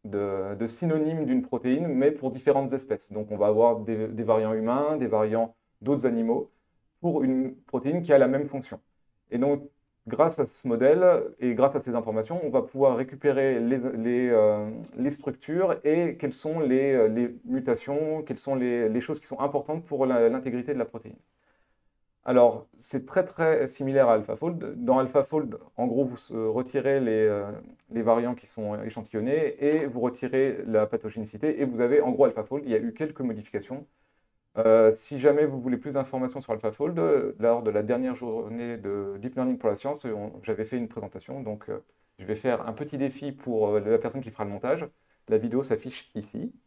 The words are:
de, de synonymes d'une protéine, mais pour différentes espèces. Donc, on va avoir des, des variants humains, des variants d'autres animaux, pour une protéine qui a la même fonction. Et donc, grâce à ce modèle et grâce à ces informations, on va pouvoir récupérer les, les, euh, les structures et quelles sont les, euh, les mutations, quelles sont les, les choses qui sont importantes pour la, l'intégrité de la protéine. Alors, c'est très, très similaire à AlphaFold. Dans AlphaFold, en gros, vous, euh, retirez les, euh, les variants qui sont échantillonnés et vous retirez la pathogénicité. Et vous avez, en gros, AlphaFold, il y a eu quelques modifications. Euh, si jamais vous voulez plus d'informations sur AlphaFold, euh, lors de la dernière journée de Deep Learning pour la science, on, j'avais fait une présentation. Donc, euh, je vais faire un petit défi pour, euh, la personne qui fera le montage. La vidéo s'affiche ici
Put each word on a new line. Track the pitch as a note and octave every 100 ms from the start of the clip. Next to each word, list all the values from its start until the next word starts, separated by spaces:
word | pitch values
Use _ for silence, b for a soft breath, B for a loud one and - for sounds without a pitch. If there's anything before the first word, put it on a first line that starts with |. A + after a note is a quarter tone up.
de, | G#2 G2+ G2+ G2 G2 G2+
de | A#2
synonymes | - E3+ D#3 D3+ D#3+ C#3
d'une | B2+
protéine, | B2+ B2 B2+ C#3 E3+
mais | B2+ C#3+
pour | D3+ C3
différentes | B2+ C#3+ C3 C3
espèces. | C3+ - G2+ -
Donc, | G#2+ G#2+
on | G#2
va | G#2
avoir | G#2+ A#2 A2+
des, | G#2+ G#2+ A2
des | A2
variants | A2 A2 A2
humains, | A2 A2 B2+ D3 D#3
des | A#2+
variants | G#2+ G#2+ A2+ A#2 _ _ _
d'autres | A2 C#3+ B2+
animaux, | A#2 A2+ B2 - _ _ _ _ _
pour | E3+ D3
une | C3 C3 C3
protéine | - _ B2+ C3 F3
qui | E3+
a | C#3
la | B2+
même | C3+ C#3+
fonction. | C#3 - - _ _ _ _ _
Et | A#2+
donc, | C#3 C#3+ C#3+ _ _ _ -
grâce | B2 D#3+ D#3+
à | C3+
ce | - B2+
modèle | A#2 C3 E3+ F3+ D#3 A2+ -
et | B2
grâce | A2+ C#3 C#3
à |
ces | -
informations, | A#2 A2+ A2 A2 F3+
on | D3+
va | B2
pouvoir | A2+ C3+ C#3 A#2+
récupérer | C3 C3+ D3 C3 C3+ B2
les, | A#2 C3
les, | B2+ A2+ A2+ A#2+ B2
euh, | A2+ G#2+ G#2 G#2+ A2+ A2 -
les | C3
structures | C#3+ - B2+ - E3 F#3 -
et | D3 D#3+ E3+ E3+
quelles | C#3+
sont | - D#3 D#3+
les, | C#3 C3 C#3
euh, | C3 A2
les | A2+ A#2+ - A#2+
mutations, | C3 B2+ A#2 - C#3+ D#3 D#3
quelles | D3+ C3
sont | - C3+
les, | B2 A#2+ A2
les | A#2
choses | A#2+ -
qui | -
sont | -
importantes | C#3 C#3+ - D#3+
pour | E3+ C#3 C3
la, | B2 A#2
l'intégrité | C3 C3 B2 B2
de | C#3
la | A#2
protéine. | A#2 - - _ _ _ _ _ _ _ _ _ _ B2
Alors, | B2+ A#2+ A2 - _
c'est | - C3+ B2+
très, | F#3+
très | F3+ - D#3+ D#3+ C3
similaire | - C3+ C3+ B2
à | A2
AlphaFold. | G#2 A2 E3 E3+ G#2+ A2
Dans | A#2+ C3
AlphaFold, | C3 C#3+ C3+ D#3 C3 A2 - -
en | B2
gros, | A#2+ C3
vous, | A#2+ -
euh, | A2+ A2
retirez | A2+ B2+ C#3 C3 C#3
les, | A#2+
euh, | A2 G#2+ G#2 G2+ G#2+ - - _
les | A#2
variants | A2+ A#2 A#2+
qui | A#2+ -
sont | - G#2+ G#2
échantillonnés | A2 A2+ G#2+ A2 A#2 D#3 D3+ -
et | C#3+ D#3 C#3+
vous | B2
retirez | B2 B2+ B2 C3 C3+ A2 G2
la | A2 G#2+
pathogénicité. | A2+ G#2+ A#2 G#2+ G#2+ D3+ -
Et | C3+
vous | A#2
avez, | A#2+ C#3+
en | B2+
gros, | B2 C3
AlphaFold, | A#2 - C#3 C#3+
il |
y |
a | A2
eu | A#2
quelques | - D#3 D#3
modifications. | B2+ G#2+ G2+ G#2 - C3 E3 _ _ _ _ _ _ -
Euh, | A2+ A2+ A2 A2
si | - C#3+
jamais | C#3+ C#3+ D3+
vous | C3+
voulez | B2 B2
plus | D3+ C3+
d'informations | C3 C3 B2+ C3+
sur | -
AlphaFold, | G#2+ G#2+ G#2 D3+ E3+
euh, | E3 C#3+ G#2+ G#2
lors | A2+ A#2+
de | A2+
la | G#2
dernière | G#2+ B2 B2+ B2
journée | A#2+ A2 G#2+ A#2 A#2+ A2+
de | G2+ G2+ G2 G2
Deep | A#2+ B2+
Learning | B2+ B2+
pour | A2+
la | G2+
science, | C#3 D3 B2
on, | G#2+ G#2 -
j'avais | - G#2 A2
fait | B2
une | A2+
présentation. | - G#2 G2 - C3+
Donc, | A2+ G#2+ -
euh, | G#2 _ _ _ _
je | F#2+
vais | A2
faire | C3 C#3+ A#2
un |
petit | A2 D3 C#3+
défi | C#3 C3+ C#3+
pour, | C#3 B2+ A2+ G#2
euh, | G#2
la | G2+ A2+
personne | - C#3
qui | A#2+
fera | - G2+
le |
montage. | G2+ B2 E3 D#3+ _ _ _ -
La | A2
vidéo | A2+ B2
s'affiche | C3+ A2+ C3 - - A2
ici | - - B3 -